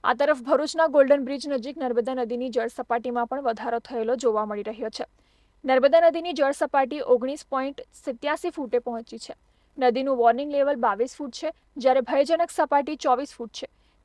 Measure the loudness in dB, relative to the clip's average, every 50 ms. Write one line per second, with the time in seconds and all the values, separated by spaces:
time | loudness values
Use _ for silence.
0 | 0 -2 0 0 2 0 0 -2 0 0 0 0 0 -2 0 0 0 4 6 4
1 | 6 6 4 2 2 -4 -6 -6 -6 -4 -6 -4 -6 -8 -8 -6 -4 -2 -2 -2
2 | -2 -2 -4 -4 -4 -4 -4 -6 -6 -4 -2 -2 -4 -4 -6 -10 -4 _ -2 -2
3 | -2 -4 -4 -4 -4 -4 -4 -4 -2 -2 -4 -2 -4 -4 -6 -6 _ -6 -6 -4
4 | -2 -2 -2 0 0 0 0 0 -2 -4 -6 -8 -8 -8 -8 -8 -10 -10 -8 -10
5 | -12 _ _ _ _ _ _ _ _ _ _ _ -2 2 2 4 6 6 6 8
6 | 6 6 4 4 -4 -4 -2 0 0 0 2 0 -2 0 2 2 2 2 -2 -6
7 | 2 2 2 2 2 -4 -6 -8 -10 _ -6 -4 -4 -4 -8 -10 -18 _ _ -12
8 | -10 -10 -8 -6 -4 -4 -4 -2 -4 -6 -6 -6 -6 -2 -2 -2 -2 -2 -8 -8
9 | -10 _ -16 -16 -14 -16 -18 _ _ _ _ _ _ _ _ 2 2 2 2 2
10 | 0 0 2 6 6 4 6 4 -2 -4 0 0 2 2 0 0 0 0 0 0
11 | -2 -4 -4 -12 -12 -12 -10 -8 -8 -8 -8 _ _ _ _ 0 2 4 4 4
12 | 2 0 2 2 2 2 2 0 0 -2 0 -2 0 2 2 0 0 0 -6 -4
13 | 0 0 2 0 0 -10 -10 _ -14 -12 _ -14 -14 -14 _ _ _ _ _ _
14 | _